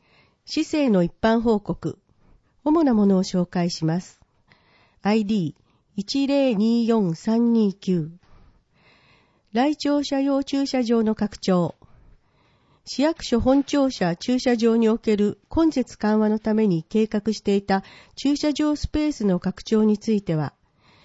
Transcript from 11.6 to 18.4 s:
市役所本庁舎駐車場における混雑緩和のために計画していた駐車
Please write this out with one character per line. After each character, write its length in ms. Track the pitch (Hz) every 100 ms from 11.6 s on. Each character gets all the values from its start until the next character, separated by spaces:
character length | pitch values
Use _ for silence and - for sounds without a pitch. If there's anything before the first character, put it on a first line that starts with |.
| 170 - _ - - - _ _ _ _ _ _
市 160 | - -
役 240 | 294 320
所 160 | - 233
本 240 | 220 277
庁 240 | 269 285 269
舎 260 | - 180
駐 240 | 170 - 254
車 200 | 254 240
場 180 | 226 226
に 140 | 226
お 80 | 226
け 180 | - 208
る 240 | 208 - -
混 220 | 311 330
雑 260 | 269 240 -
緩 240 | 208 214
和 80 | 214
の 100 | 214
た 140 | 220
め 140 | 214 214
に 160 | 165
計 240 | - 214 220
画 260 | 208 220
し 100 | 208
て 140 | - 202
い 60 |
た 200 | 202 190 - - -
駐 220 | - 277
車 160 | 285